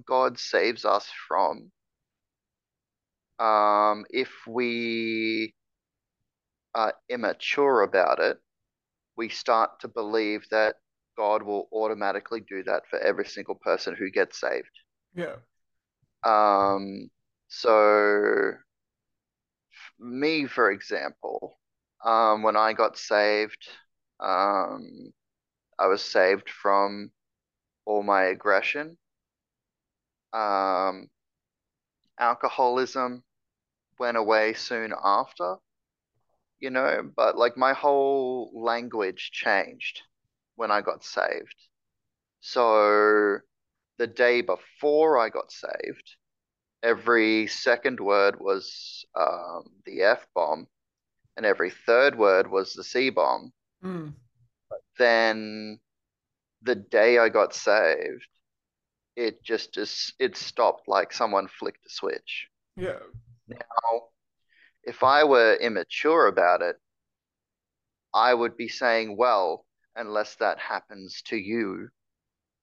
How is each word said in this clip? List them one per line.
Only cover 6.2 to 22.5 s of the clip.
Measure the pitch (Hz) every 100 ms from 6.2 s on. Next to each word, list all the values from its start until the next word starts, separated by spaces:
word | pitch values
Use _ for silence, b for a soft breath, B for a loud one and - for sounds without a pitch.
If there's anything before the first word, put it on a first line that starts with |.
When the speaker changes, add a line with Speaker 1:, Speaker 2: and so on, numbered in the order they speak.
| _ _ _ _ _ 117
Speaker 1:
are | 107 - -
immature | 120 107 - - - 143 123
about | 98 95 85 69
it, | 82 - _ _ _ _ _ _ _ -
we | 113
start | - - 113 113 -
to | 117
believe | 117 107 110 107 104 -
that | 110 107 - _ _ _ -
God | 104 107
will | 104 101 -
automatically | 110 110 104 98 98 - 113
do | 104 98
that | 90 92 -
for | -
every | 95 92 -
single | 104 95 98
person | - 85 - 90
who | 95
gets | 104 90 -
saved. | - 62 - _ _ _ _
Speaker 2:
Yeah. | 175 165 - _ _ _ _ _ _ _ -
Speaker 1:
Um, | 113 110 104 98 98 98 98 98 - _ _ _ _
so | - 120 110 107 104 104 104 104 107 110
f-, | - _ _ _ _ _ _ _ _ _ _ _ - - _
me, | 120 127 151 160 135
for | - 110
example, | 98 - 98 71 - - - - _ _ _ _ _
um, | 113 113 113 107
when | 110